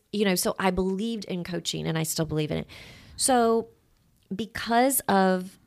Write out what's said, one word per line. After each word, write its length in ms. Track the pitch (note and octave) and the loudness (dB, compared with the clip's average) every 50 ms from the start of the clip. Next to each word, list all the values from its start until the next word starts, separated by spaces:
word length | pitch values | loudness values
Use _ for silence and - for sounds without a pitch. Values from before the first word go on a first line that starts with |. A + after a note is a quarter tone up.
| _ _ | _ _
you 120 | - G3+ G#3+ | -2 0 2
know, 80 | G3 F3+ | 2 2
so 200 | F3 - A3+ - - | 2 0 -2 -2 0
I 120 | F#3 F#3+ | 0 0
believed 540 | F#3 F#3 F#3 F#3+ F#3+ F#3+ A3 A#3 A#3 G#3 - | 2 2 0 0 -2 -2 -4 -4 -4 -6 -6
in 180 | - F#3 F3 | -6 -6 -6
coaching, 440 | E3+ F3+ F3 E3+ E3 - - D#3+ D#3 | -6 -6 -8 -6 -6 -6 -6 -4 -4
and 100 | E3 D#3+ D#3+ | -2 -2 -2
I 40 | |
still 240 | D#3+ D#3+ - - D#3+ | -2 -2 -2 -4 -2
believe 240 | D3+ D3+ D#3 D3+ D3+ | -2 -2 -2 -2 -2
in 80 | D#3+ D#3+ | -4 -6
it. 80 | - - - - - - - - - - - | -6 -8 -14 -20 -20 -20 -20 -20 -20 -16 -6
So 520 | - - C#4 B3+ A#3+ A3+ A3+ A3+ A3+ A3+ - _ _ _ _ _ _ _ _ _ _ _ - F#3+ | -2 0 2 4 4 4 4 2 0 -2 -4 _ _ _ _ _ _ _ _ _ _ _ -10 -10
because 680 | F#3+ A3+ F#3+ - - - A3+ A#3 A#3+ B3+ C#4 C4+ - - - | -10 -8 -10 -10 -10 -4 2 2 4 4 4 2 0 0 2
of 500 | G3 G3 F#3+ F#3 F#3 F#3 F#3 F#3+ - _ _ | 4 4 4 4 2 0 -2 -8 -16 _ _